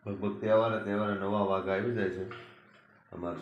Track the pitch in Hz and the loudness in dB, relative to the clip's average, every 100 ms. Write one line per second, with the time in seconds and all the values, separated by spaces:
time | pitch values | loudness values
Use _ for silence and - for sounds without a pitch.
0 | - 95 101 - 110 110 113 107 101 101 | -6 -4 -4 -2 4 4 6 2 -2 0
1 | 107 101 98 104 98 95 92 95 117 117 | 0 0 0 2 2 2 2 0 0 0
2 | 95 90 95 - - - - - - - | -2 -2 -8 -10 -16 -20 -20 -20 -20 -20
3 | _ 85 85 85 | _ -10 -8 -8